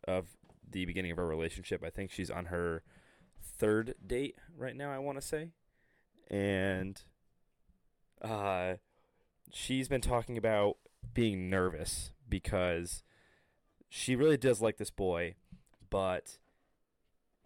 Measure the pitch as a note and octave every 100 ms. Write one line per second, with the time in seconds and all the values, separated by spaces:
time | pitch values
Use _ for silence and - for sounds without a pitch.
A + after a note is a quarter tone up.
0 | - F#2 E2+ - - - - G2 F2 F2+
1 | F2+ E2 E2+ D#2 E2 - - F2+ - -
2 | F#2+ - F2+ F2 F2 F2 F2 E2 - -
3 | - _ _ - - - G#2+ G#2+ A2+ -
4 | G2 B2 C#3+ - - E3 B2+ B2 C#3+ C3+
5 | C#3+ C#3 - D#3 E3 - _ _ _ _
6 | _ _ - G2+ G2 F#2+ G2 F#2 F#2+ G2
7 | - _ _ _ _ _ _ _ _ _
8 | _ - A2 G#2+ G2+ F#2 F#2 F2+ _ _
9 | _ _ _ _ - - - C3 B2+ C3
10 | - A#2+ A#2 A#2 A2+ G#2+ G#2 - - _
11 | A2+ B2 A2+ F#2+ F#2 F#2+ F#2 D#2 - -
12 | - - - F#2+ - F#2+ F2+ E2+ F2 -
13 | - _ _ _ _ _ _ _ - -
14 | - B2+ D#3 C#3 C3+ G#2+ A2 - G2+ -
15 | F#2 E2+ E2+ - _ - _ - F#2 G2
16 | F#2+ F2+ - - _ _ _ _ _ _
17 | _ _ _ _